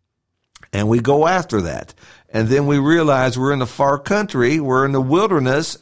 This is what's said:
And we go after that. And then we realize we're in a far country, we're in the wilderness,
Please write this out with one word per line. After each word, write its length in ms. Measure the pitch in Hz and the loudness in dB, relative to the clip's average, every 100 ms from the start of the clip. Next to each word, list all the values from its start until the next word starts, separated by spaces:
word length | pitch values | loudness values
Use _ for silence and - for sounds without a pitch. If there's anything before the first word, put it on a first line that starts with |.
| _ _ _ _ _ - - | _ _ _ _ _ -20 -10
And 160 | 98 107 | -4 0
we 120 | 120 | 0
go 260 | 117 143 156 | 2 2 2
after 360 | 185 175 110 | 0 -2 -4
that. 300 | 87 64 - - - - _ | -4 -8 -12 -20 -20 -20 _
And 180 | 110 110 | -4 0
then 220 | 135 143 | 2 2
we 100 | 143 | 0
realize 580 | 139 170 156 135 127 120 | 2 2 2 2 0 0
we're 160 | 131 | -2
in 100 | 143 | -2
a 40 | 123 | -4
far 320 | - 139 143 | -2 0 0
country, 640 | 143 202 208 131 120 160 | -2 -2 -2 0 0 0
we're 260 | 143 127 135 | 0 0 0
in 60 | |
the 80 | 139 | 0
wilderness, 760 | 127 165 214 180 127 139 160 - | 0 0 2 0 0 -2 -4 -8